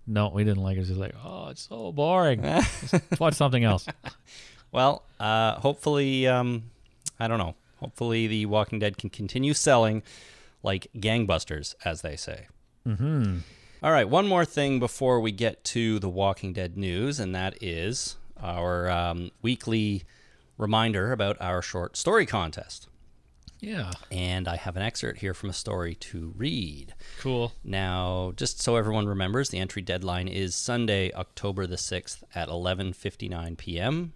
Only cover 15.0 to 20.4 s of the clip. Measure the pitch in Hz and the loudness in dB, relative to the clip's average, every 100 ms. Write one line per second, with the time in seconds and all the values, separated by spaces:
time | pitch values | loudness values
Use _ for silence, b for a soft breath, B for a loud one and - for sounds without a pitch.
15 | 131 123 110 98 117 - - 117 113 107 | 4 4 2 0 0 0 -4 0 2 2
16 | 95 90 98 95 98 90 90 92 95 87 | 0 2 0 0 -4 -4 -6 -4 -2 0
17 | 131 147 95 92 95 - 98 82 92 127 | -2 -2 -4 -2 -4 -4 -6 -2 -2 -2
18 | - - - - 101 87 87 87 87 87 | -6 -8 -14 -10 -6 -2 0 0 2 0
19 | 87 85 87 _ 117 123 - 113 107 98 | 0 -2 -6 _ -2 -2 0 0 2 -2
20 | - b b b | -6 b b b